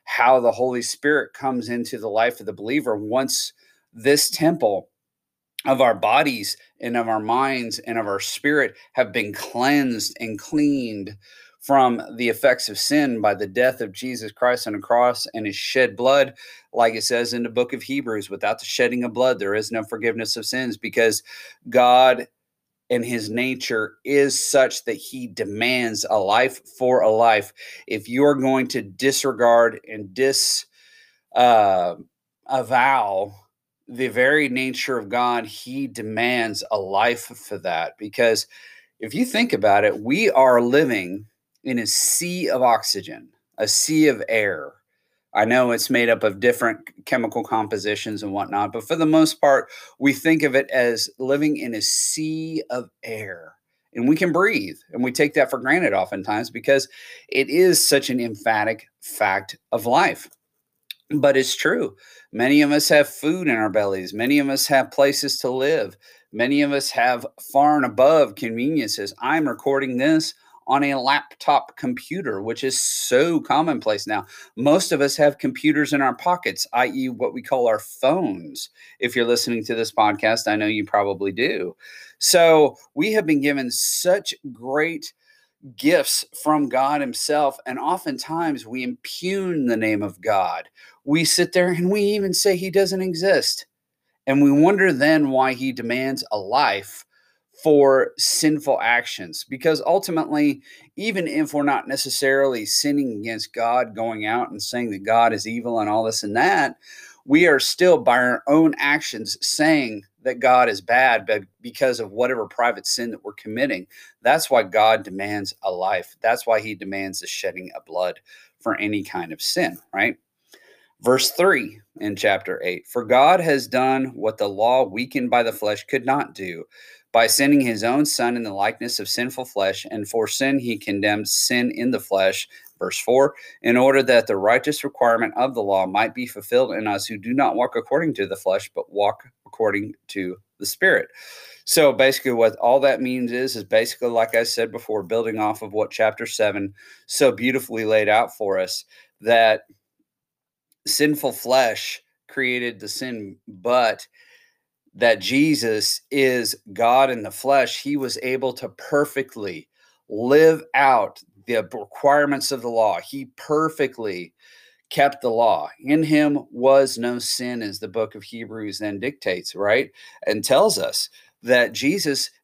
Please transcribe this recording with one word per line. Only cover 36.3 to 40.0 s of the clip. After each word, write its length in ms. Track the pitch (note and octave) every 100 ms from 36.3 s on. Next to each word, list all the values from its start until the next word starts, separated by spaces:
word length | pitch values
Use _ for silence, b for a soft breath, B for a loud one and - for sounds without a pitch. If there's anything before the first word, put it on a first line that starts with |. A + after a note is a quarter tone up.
| B2 A2+ G2 -
a 80 | G#2+
life 460 | F#2+ G2 A#2 A#2+
for 340 | - A#2 - G2+
that. 380 | F2+ E2 E2 -
Because 480 | G#2+ G#2 A#2+ G#2+ - B B B B B
if 140 | A2
you 100 | D#3
think 280 | B3 A3 A#3+
about 320 | - G#2 G2+
it, 160 | G#2 G2+